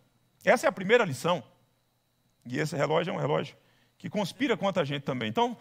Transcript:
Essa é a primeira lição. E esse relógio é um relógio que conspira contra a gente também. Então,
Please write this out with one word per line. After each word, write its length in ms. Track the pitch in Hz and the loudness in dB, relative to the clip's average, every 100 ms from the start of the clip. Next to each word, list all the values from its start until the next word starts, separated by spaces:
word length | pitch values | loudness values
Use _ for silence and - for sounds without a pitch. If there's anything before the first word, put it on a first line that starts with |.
| _ _ _ _ 180 | _ _ _ _ 2
Essa 220 | 240 311 | 2 2
é 20 | |
a 20 | |
primeira 320 | 196 190 240 | -2 4 4
lição. 400 | 190 127 165 175 - _ _ _ _ _ _ _ _ _ - | 4 0 0 -2 -4 _ _ _ _ _ _ _ _ _ -8
E 140 | 135 | -4
esse 160 | 156 156 | -4 -2
relógio 360 | 143 156 165 | 0 0 0
é 20 | |
um 60 | - | -2
relógio 380 | 143 160 - - _ _ _ _ | 0 -2 -2 -12 _ _ _ _
que 120 | 170 | -8
conspira 460 | 208 196 - 285 208 | -4 -4 -2 -2 0
contra 280 | 196 185 | 0 0
a 20 | 139 | -2
gente 160 | 143 | -2
também. 260 | 147 127 110 | -4 -4 -2
Então, 300 | 233 240 226 | 0 0 -2